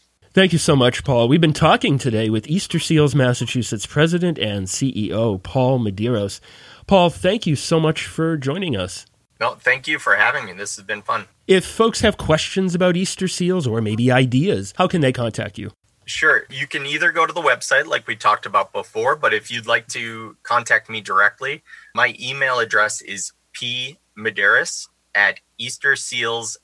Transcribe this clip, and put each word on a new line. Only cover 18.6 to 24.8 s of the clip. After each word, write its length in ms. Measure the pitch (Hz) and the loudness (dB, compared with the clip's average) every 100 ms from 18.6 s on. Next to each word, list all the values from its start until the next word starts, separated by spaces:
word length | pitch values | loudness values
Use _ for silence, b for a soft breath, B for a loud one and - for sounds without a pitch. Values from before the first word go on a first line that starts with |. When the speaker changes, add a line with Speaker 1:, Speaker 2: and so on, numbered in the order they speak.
| 98 | 0
Speaker 2:
before, 420 | 104 - 107 123 | -6 -8 -2 0
but 180 | 151 117 | 0 0
if 200 | 107 - | 0 -4
you'd 140 | 120 110 | -8 -2
like 200 | 117 - | -2 -2
to 480 | 120 117 113 110 - | -10 -10 -10 -14 -12
contact 480 | - 120 117 110 - | -2 -2 2 0 -2
me 100 | 110 | -10
directly, 600 | 98 98 104 - 135 151 _ B B | -2 2 2 0 -10 -10 _ B B
my 220 | 113 123 - | -2 -2 -2
email 400 | 123 139 131 123 | -8 -4 0 0
address 420 | 113 107 104 - | 0 0 0 -4
is 300 | - 98 - _ _ | -10 -12 -12 _ _
P 460 | - 120 123 131 175 _ 208 | -12 -10 -8 -10 -14 _ -8
Medeiros 720 | 110 101 101 123 170 - | -6 2 4 4 2 -6